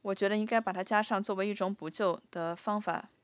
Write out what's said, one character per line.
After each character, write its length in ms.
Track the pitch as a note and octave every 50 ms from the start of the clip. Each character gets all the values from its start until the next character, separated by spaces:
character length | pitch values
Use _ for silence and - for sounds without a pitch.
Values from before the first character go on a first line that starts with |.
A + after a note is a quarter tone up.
我 120 | - G3+ G3
觉 140 | - G3+ G3
得 80 | G#3
应 100 | G#3+ G#3+
该 140 | A3 A#3+ A3+
把 120 | A3 G3+
它 100 | F#3 F#3 F#3+
加 180 | - A3 G#3
上 200 | G#3+ - A3+ F#3+
作 120 | G#3 - G3+
为 140 | F#3+ G3 G#3
一 60 | G#3
种 200 | - G3 F#3 G3
补 160 | - D#3 D#3+
救 300 | - - G#3+ F#3 E3 - _ _
的 240 | - F3 E3 E3 E3+
方 240 | E3+ - - G#3 G#3
法。 280 | G#2 F3+ E3 - - - _ _